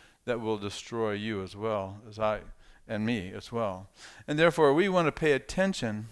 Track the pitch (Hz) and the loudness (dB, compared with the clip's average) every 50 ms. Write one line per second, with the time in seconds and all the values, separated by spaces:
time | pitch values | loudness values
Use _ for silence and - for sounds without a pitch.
0 | - - _ _ - 123 120 120 110 110 110 104 101 101 92 - - - 117 117 | -20 -20 _ _ -4 -4 -2 -2 0 -2 -2 0 -2 -6 -8 -8 -10 -6 -4 -2
1 | 113 107 104 104 107 110 107 95 95 90 - 101 107 113 107 101 95 95 98 107 | 0 0 0 -2 -2 -4 -4 -4 -6 -8 -8 -6 -4 -2 -2 -2 -2 -4 -8 -12
2 | 113 107 107 110 110 107 107 101 - - - - - - - _ - - 113 104 | -16 -16 -6 -2 -2 0 -2 -2 -6 -14 -18 -20 -20 -20 -20 _ -10 -6 -4 -2
3 | 110 113 120 104 87 95 101 101 - - - 95 95 98 92 92 98 - _ - | 0 0 -2 -2 -4 -6 -10 -12 -12 -8 -4 -2 -2 -2 -4 -6 -12 -16 _ -20
4 | - - - - - - 147 151 165 170 160 165 156 139 139 165 202 196 185 180 | -20 -20 -20 -18 -8 -4 2 4 4 4 6 6 6 6 8 6 4 4 4 4
5 | 165 147 - - 160 151 139 131 - - - 185 190 190 185 - 127 113 104 107 | 4 2 0 2 2 4 4 2 0 -4 0 0 0 0 0 -2 -4 -4 -4 -6
6 | 110 113 | -8 -12